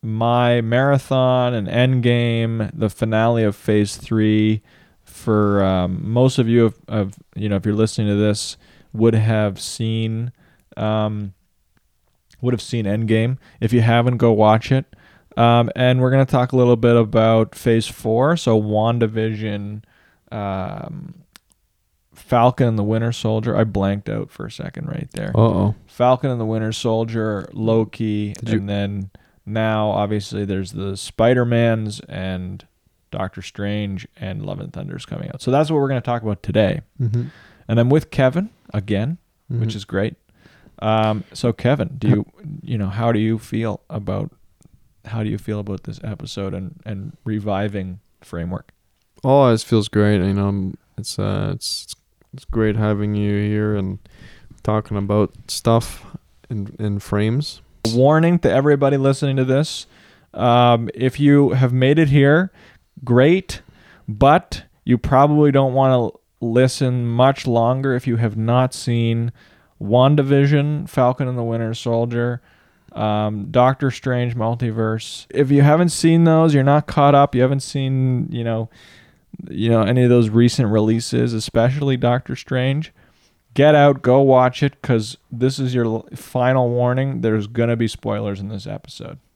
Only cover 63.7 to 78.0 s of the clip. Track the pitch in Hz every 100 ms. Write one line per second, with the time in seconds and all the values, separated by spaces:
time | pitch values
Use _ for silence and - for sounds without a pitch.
63.7 | _ _ _ - 104 135 160 - - -
64.7 | _ - 123 - 135 147 147 147 135 135
65.7 | 127 135 127 117 - _ _ 120 117 127
66.7 | - 131 123 120 117 131 131 - 117 117
67.7 | 131 139 123 131 117 117 104 113 123 127
68.7 | - - 117 117 117 117 - _ _ _
69.7 | _ 101 120 131 147 135 139 139 147 147
70.7 | 151 - - 123 127 131 127 117 113 113
71.7 | 117 123 117 120 117 120 120 _ _ _
72.7 | _ _ - 107 107 107 107 101 127 127
73.7 | 131 135 - 135 123 123 120 113 117 123
74.7 | 110 110 110 - - - - 135 143 143
75.7 | 156 175 - 165 165 170 160 160 147 135
76.7 | 147 - - 143 143 143 123 127 139 -
77.7 | 143 135 131